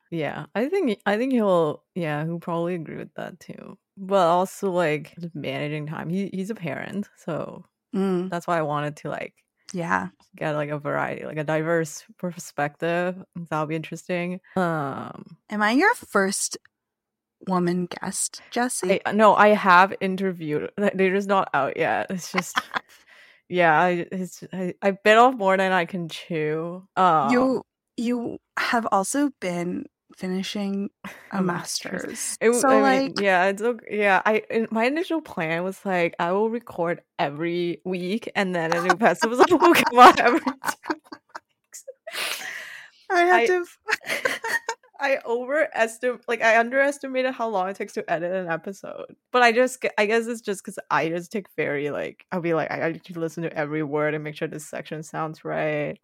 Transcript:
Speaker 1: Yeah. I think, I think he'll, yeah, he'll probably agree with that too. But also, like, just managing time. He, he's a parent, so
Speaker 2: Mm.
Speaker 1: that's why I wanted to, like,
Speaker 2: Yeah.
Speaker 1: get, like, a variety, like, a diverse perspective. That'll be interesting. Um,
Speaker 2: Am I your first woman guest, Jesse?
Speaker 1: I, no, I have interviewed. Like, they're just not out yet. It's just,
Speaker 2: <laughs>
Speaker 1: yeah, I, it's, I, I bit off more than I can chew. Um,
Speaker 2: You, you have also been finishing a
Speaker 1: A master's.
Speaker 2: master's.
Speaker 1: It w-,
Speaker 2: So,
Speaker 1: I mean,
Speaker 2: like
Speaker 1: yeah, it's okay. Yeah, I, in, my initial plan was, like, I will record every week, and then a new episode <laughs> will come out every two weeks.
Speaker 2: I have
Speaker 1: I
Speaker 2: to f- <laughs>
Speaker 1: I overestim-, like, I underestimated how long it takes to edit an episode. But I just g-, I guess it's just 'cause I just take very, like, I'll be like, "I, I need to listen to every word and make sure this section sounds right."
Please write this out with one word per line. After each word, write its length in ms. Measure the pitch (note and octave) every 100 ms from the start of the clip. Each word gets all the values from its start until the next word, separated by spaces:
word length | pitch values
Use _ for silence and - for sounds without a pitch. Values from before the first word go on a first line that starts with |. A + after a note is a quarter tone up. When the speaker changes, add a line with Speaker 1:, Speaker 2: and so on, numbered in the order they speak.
| _
Speaker 1:
Yeah. 340 | E3+ C#3+ - D3+
I 160 | G3 C4
think, 300 | F#4+ D#4 G3+ -
I 120 | G#3
think 140 | C4
he'll, 500 | B3+ G#3 F3+ D#3 - _ -
yeah, 280 | E3 D3 D#3+
he'll 140 | E3+
probably 360 | E3+ E3+ E3+ F3+
agree 220 | D#3 -
with 160 | - -
that 240 | - -
too. 380 | - - - - _ -
But 300 | F#3+ G3 E3+
also, 440 | F3 F#3 - G3
like, 440 | F3 E3 D3+ D3+ -
just 140 | E3+ D#3+
managing 520 | C3+ C3+ D3 D3+ D3+
time. 220 | D#3 -
He, 180 | F#3 G3
he's 160 | F#3 F#3+
a 40 | A3
parent, 540 | E3+ C3 F2+ F#3+ G3+ _
so 480 | - D3 - - - _ _ G3+
Speaker 2:
Mm. 340 | G3 F#3 F#3
Speaker 1:
that's 160 | F3 E3+
why 100 | E3+
I 40 |
wanted 340 | D#3 D3 D3 D3+
to, 120 | D#3
like, 240 | - - _ _ _ -
Speaker 2:
Yeah. 360 | F#3 E3+ F#3 F#3 - _ F#3+
Speaker 1:
get, 160 | D#3 D3+
like, 140 | D3
a 80 | D3
variety, 460 | C#3+ C#3+ C#3 C3+ B2+
like, 120 | D3+
a 60 | D3+
diverse 580 | D#3 D#3+ E3+ D#3+ - - -
perspective. 1040 | F3+ E3+ - - D3 D3 E3 E3+ F3+ F#3 - - E3
That'll 160 | D#3 D3+
be 80 | D#3+
interesting. 680 | D#3 E3 - F3+ F3 F3+ - -
Um, 800 | F3 D#3+ C#3 C3+ - - - E3 _
Speaker 2:
Am 120 | G#3
I 100 | G#3+
your 220 | B3 G4 B4
first 640 | - G3+ F#3+ G3+ - - _ _ _ _ _ _ _ _ -
woman 400 | F#3 F3 F3+ F3
guest, 540 | - - - - - -
Jesse? 500 | - B3+ - F#3 F#3+ -
Speaker 1:
I, 60 |
no, 240 | G3+ G#3+ -
I 140 | G#3+
have 440 | G#3 F#3+ F3+ F#3+ -
interviewed. 720 | F#3+ F#3 G3 F3 D#3 D3 - -
Like, 160 | G3+ F#3
they're 180 | F#3+
just 140 | F#3+ G3
not 220 | G3 -
out 240 | C#3+ C3 -
yet. 300 | D3+ G#2 -
It's 220 | F3+ -
just, 280 | F3+ F3 -
Speaker 2:
<laughs> 920 | - - - - _ - - _ -
Speaker 1:
yeah, 300 | F3+ E3+ D#3
I, 280 | F3+ F3 -
it's, 320 | F#3+ F3+ - E3+
I, 200 | F3+ F3+ -
I 100 | G3+
bit 260 | F#3+ G#3+ A3
off 180 | B3 C4
more 200 | G3 F#3+
than 140 | F#3+
I 140 | F#3 E3+
can 240 | F#3 E3
chew. 800 | - - E3 D3+ D#3 E3 F3+ F#3+ -
Um, 360 | F#3 D#3+ C#3
Speaker 2:
You, 320 | B3 C4 B3 - _ _ -
you 420 | A#3 A#3+ A#3 - _ -
have 300 | - A#3+ A3
also 400 | G3 F#3+ C#4 C#4+ -
been 460 | F#3+ F3 F3 F#3 - _ _ -
finishing 720 | F#3 F#3 F#3+ G#3+ G3 G3 G3+ - -
a 40 | - -
Speaker 1:
A 100 | G3
master's. 600 | F#3 F3 E3+ - - -
Speaker 2:
master's. 340 | - - - -
Speaker 1:
It 40 | A3+
w-, 140 | A#3+
Speaker 2:
So, 60 | C4
Speaker 1:
I 140 | A3
mean, 240 | C4+ C4 C4+
Speaker 2:
like 120 | -
Speaker 1:
yeah, 260 | G3+ F#3 F#3
it's 140 | G3
okay. 360 | A3+ A#3 - G#3
Yeah, 220 | G3+ F#3 -
I, 180 | A3 -
in, 180 | A3+ A3+
my 140 | A3 A#3
initial 360 | D4 F#4 E4
plan 420 | D4+ - D#3+ E3
was, 200 | F3+ F#3+ G3
like, 300 | F3+ E3+ -
I 120 | E3+
will 180 | F#3+ A3+
record 520 | A#3 A#3 - E3+ E3+ - -
every 600 | D3 D3 E3+ F3 F3 E3 F#3
week, 460 | F#3 F3+ A3 - -
and 200 | F#3+ F3+
then 180 | E3
a 80 | E3+
new 100 | F3+
episode 380 | F3 G#3+ F3 A3+
<laughs> 200 | B3 F4
will 220 | E4+ E4+
come 260 | E4 A3+ A#3+
out 200 | B3 D#4+
every 200 | A#3+ D4+
two 80 | - - - - -
weeks. 960 | D#4 _ - _ - - _ _ - - - - - - - - - - - - _ -
Speaker 2:
I 100 | F#4
have 220 | F4 F4
Speaker 1:
I 20 | F#4
Speaker 2:
to 180 | F4+ F4
f- 760 | - - G#4+ - - - - A4+ A#5
<laughs> 420 | - A#4+ _ -
Speaker 1:
I 180 | C#4 C4+ -
overestim-, 960 | A#3 B3 D4 D4+ - A3+ A#3 B3 A#3 -
like, 140 | A#3+
I 160 | A3+ A3
underestimated 760 | A#3 C4 C#4 C#4+ C4+ B3+ B3+
how 160 | C4 A3+
long 180 | G#3 F#3
it 60 | G3+
takes 180 | G3+
to 160 | - -
edit 200 | E3 F3
an 160 | F#3+ F3
episode. 640 | E3 G3+ G3 - - - - _
But 100 | B3
I 80 | A#3+
just 300 | A3+ B3+ -
g-, 80 | G#3 -
I 80 | G#3+
guess 200 | A3+ A3+
it's 160 | A3+
just 220 | - F#3+
'cause 160 | - - -
I 200 | D3 D#3+
just 220 | E3+ F3
take 160 | A3 F#3 -
very, 320 | D3+ C#3+ C#3+
like, 340 | G#2 D#2 - _
I'll 100 | F#3
be 120 | E3+
like, 180 | D#3+ -
"I, 100 | -
I 80 | D#3
need 100 | D#3+
to 160 | - E3+
listen 240 | E3 E3
to 100 | E3
every 300 | - D3 D#3
word 300 | D3+ D3+ D3+
and 100 | D3+
make 120 | D3+ D3+
sure 100 | D#3+
this 200 | D3+ -
section 360 | - - D#3
sounds 400 | D#3+ D#3 D#3 D#3
right." 540 | D#3+ D#3 D#3 D3+ D3 -